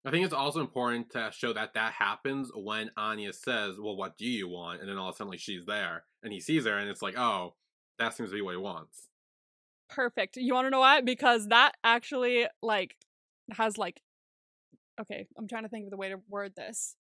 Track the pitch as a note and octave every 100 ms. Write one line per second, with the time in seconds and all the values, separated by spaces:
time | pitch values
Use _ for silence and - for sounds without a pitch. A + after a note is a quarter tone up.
0 | C#3 E3 F#3 D3 C#3 D#3+ C3 B2+ A#2+ A#2+
1 | A#2 B2 A2 - A#2+ G#2+ A2 A2 A2 -
2 | G2+ G#2+ C3+ C#3 B2 A2 G2+ G#2+ A2 -
3 | G#2+ G#2+ G2+ - - A#2 G2+ F#2 G#2+ G2
4 | F#2+ - A2+ A#2 F2+ F2 E2+ E2+ G2 G2
5 | F#2 F2 G#2 F2+ - F#2 F2+ G#2 F2+ E2
6 | _ _ A2 G2 - D#3 A2+ G2+ G2+ G2
7 | G2 A#2 A#2+ G2 F2+ _ _ _ _ -
8 | A#2 - A2 G2+ G2 F2+ G2 E2+ D#2 -
9 | - _ _ _ _ _ _ _ _ -
10 | B3 C4 C#4+ B3+ B3+ B3+ C4 C4 C4 D4
11 | B3+ B3+ C4 A#3 G#3 A#3 C#4 - A3+ A#3
12 | - C#4 B3 B3 B3 - G#3+ G#3 F#3 -
13 | _ _ _ _ - A3 A3 G#3+ F#3 -
14 | _ _ _ _ _ _ _ _ _ -
15 | G#3+ G#3 G3 - G#3 A3+ A3 A3 G3+ G3
16 | F#3+ F#3+ G3+ G3+ G3+ F#3+ A2 A#3 - -